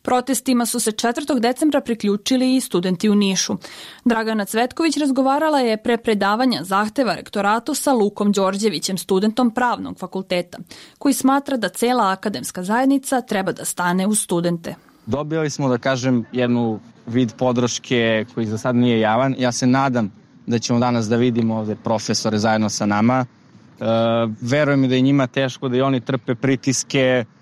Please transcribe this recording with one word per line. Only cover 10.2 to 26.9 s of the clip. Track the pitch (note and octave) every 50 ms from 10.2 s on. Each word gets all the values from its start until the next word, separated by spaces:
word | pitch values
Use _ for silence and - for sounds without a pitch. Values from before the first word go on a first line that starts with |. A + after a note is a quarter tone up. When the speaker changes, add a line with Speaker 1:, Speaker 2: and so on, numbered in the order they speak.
| F#3+ _ F#3 F3+ F3 F3 - - - _ - - - - _
Speaker 1:
koji | _ - C#4+ C4+
smatra | - - C4 C4+ C#4 C#4 - C#4
da | B3 G#3+ F3+
cela | - - - A#3+ B3+ B3 G#3 F#3+
akademska | F#3+ F#3+ - G#3+ G3+ - E3+ - - F#3 F3+
zajednica | F#3 G#3+ A#3+ C4 C4+ C#4 C4+ C4+ - C4+ B3+
treba | B3 - G#3+ G3 F#3+ F3+
da | - - F3
stane | - - - F3 F3 F3 F#3 F#3+
uz | G#3+ G#3+ G3+
studente. | - - F#3 E3+ E3+ F3 F3 E3+ E3+ - D#3+ - _ - _ _ _
Speaker 2:
Dobili | A2 B2 C#3 D3+ D3 D#3 D#3+ D#3 D3
smo, | - - C#3+ B2+
da | B2+
kažem, | A#2+ - C3+ C3+ B2 A#2+ C3 B2+ A#2 A2 -
jednu | A2 B2 B2 A#2+ B2 A#2+ A#2+ A2+ A2 G2+ - - - - -
vid | - A2+ B2+ B2+ A2 -
podrške | - B2+ B2+ B2 A#2+ A#2+ A#2 - - - - B2+ A#2+ A#2 A2+ A2+ A2 G#2+ - -
koji | A#2+ A2+
za | G#2 A2
sad | G#2+ - C3 A#2+
nije | A#2+ B2 B2 A#2 A2+
javan. | A2 G#2+ A2 A#2+ C3+ C3+ C3 -
Ja | B2+ B2
se | A#2 - C3+
nadam | B2+ B2+ C3+ C3+ C#3 B2 A#2+ A2 F#2+ - - - _ - - -
da | - A#2+ A#2
ćemo | - - B2 A#2+
danas | B2 B2 A#2+ A#2 A2 G#2
da | A#2+
vidimo | A#2 B2 B2+ A2+ A#2 A2+ A2+ A2
ovde | A2 G#2+ G#2+ G#2
profesore | - - A#2 A2+ G#2+ - - A2 - - A2+ G#2+ G#2
zajedno | G#2 A2+ A2 A2 G#2+ G#2
sa | - - A2
nama. | G#2 G#2 G#2 A2 A#2+ B2+ C3 B2
E, | - _ _ _ _ _ - - - - - A2 A2 A2+ A2+ A2+ A2+ A2+ A#2 A#2 A2+ G#2+ A2
verujem | B2 A#2 C3+ D3 D3+ C#3 C#3+ C#3 C3+ B2+
da | B2+
je | B2+
njima | B2+ C3+ C#3 C#3+ C3
teško, | B2 - C#3 C3+ C3 B2+ - - C3
da | B2
i | B2+
oni | C3 C3+ C3+ B2+
trpe | A#2 - C3+ B2+ - - B2
pritiske. | A2+ - C3 C3+ B2+ - C#3 B2 - - -